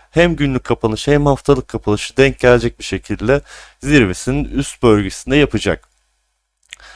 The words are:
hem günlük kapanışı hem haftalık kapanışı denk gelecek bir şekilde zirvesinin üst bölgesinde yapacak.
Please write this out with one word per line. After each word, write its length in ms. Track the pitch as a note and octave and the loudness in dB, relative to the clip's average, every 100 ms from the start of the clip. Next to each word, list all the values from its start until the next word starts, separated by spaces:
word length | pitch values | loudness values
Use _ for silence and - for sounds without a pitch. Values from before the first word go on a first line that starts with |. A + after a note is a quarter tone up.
| _ | _
hem 260 | D#3 F3 D3+ | 0 0 0
günlük 280 | C#3+ B2+ | -2 -2
kapanışı 460 | - A#2 A2+ A2 - | -4 -2 -2 -2 0
hem 160 | D3 C#3+ | 2 2
haftalık 420 | C3+ - C#3+ - | 0 0 0 -2
kapanışı 480 | - - G#2 - - | -6 -2 -2 -2 0
denk 220 | C3+ - | 0 2
gelecek 400 | B2 B2 A#2 - | 2 2 0 -6
bir 60 | |
şekilde 560 | - G2 - G#2 G#2+ C#3+ - - - _ | -10 -10 -8 -4 -2 -2 -4 -20 -20 _
zirvesinin 600 | C3+ D3 G2+ - - C#3+ | 0 2 2 -2 -4 -4
üst 380 | C3+ C3 C#3 - | -4 -6 -8 0
bölgesinde 540 | A#2+ G#2 F#2+ - - C#3+ | 2 4 0 -8 -2 0
yapacak. 520 | C#3 G#2+ G2 D#2+ _ _ _ _ _ _ _ _ _ - - | 0 -2 -4 -6 _ _ _ _ _ _ _ _ _ -20 -20